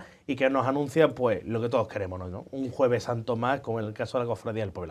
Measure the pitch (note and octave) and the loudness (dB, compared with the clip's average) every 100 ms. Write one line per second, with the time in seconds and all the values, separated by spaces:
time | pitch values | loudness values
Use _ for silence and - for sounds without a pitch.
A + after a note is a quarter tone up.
0 | - - - B2+ C3+ C3+ B2 C#3+ C#3+ D#3+ | -2 -14 -6 2 2 4 2 0 0 4
1 | D3+ A#2+ B2 G2 F#2 A2+ A#2+ B2 G2+ G#2+ | 4 4 2 2 0 -2 2 2 0 -2
2 | F#2 F#2 F#2 F#2+ F3+ C3+ C3 B2+ B2+ A#2+ | -4 -4 -6 -8 -8 -6 -6 2 4 4
3 | - A#2 A2+ A#2 A#2+ C3+ B2 A2+ G#2+ G#2+ | 0 -2 -2 0 0 0 -2 -4 -4 -4
4 | A#2 C3 A#2+ G#2+ A#2 A2 G2+ F2+ E2 | -4 -2 -2 -2 -4 -4 -4 -6 -10